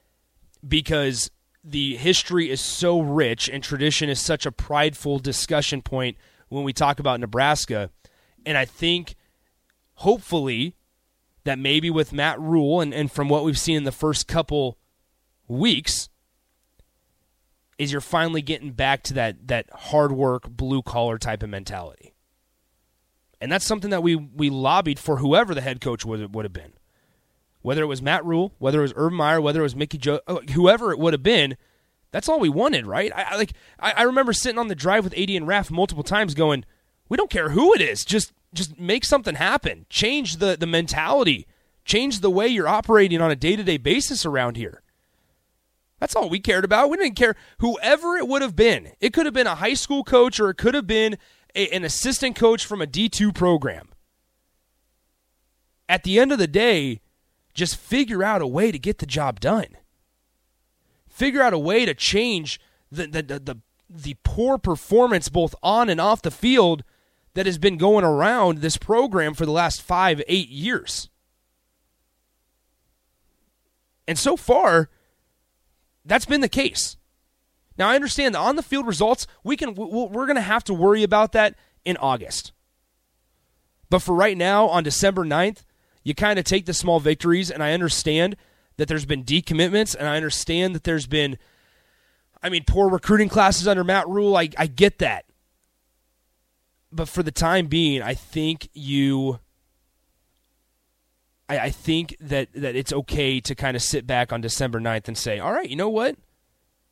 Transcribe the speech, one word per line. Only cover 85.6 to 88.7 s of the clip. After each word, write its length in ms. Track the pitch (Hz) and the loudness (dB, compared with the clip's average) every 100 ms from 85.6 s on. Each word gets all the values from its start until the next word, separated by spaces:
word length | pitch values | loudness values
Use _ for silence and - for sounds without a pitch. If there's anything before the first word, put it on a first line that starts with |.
| _ _ _ _ | _ _ _ _
you 100 | 143 | -8
kinda 300 | 147 208 196 | -2 0 0
take 220 | - 196 | 0 -2
the 80 | 180 | -2
small 260 | 170 180 165 | -4 0 2
victories, 500 | 147 156 170 175 185 | 2 0 2 2 0
and 140 | 151 | -4
I 80 | 151 | -2
understand 640 | 175 170 - 156 156 185 196 _ _ _ | 0 -2 -2 0 0 0 -2 _ _ _